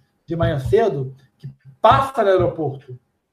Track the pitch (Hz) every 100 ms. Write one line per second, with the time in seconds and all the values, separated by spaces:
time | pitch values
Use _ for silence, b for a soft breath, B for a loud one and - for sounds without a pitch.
0 | _ _ - 165 165 147 127 208 226 147
1 | 131 b b _ 139 - - - 220 269
2 | 269 - 202 185 170 165 147 131 - 127
3 | _ _ _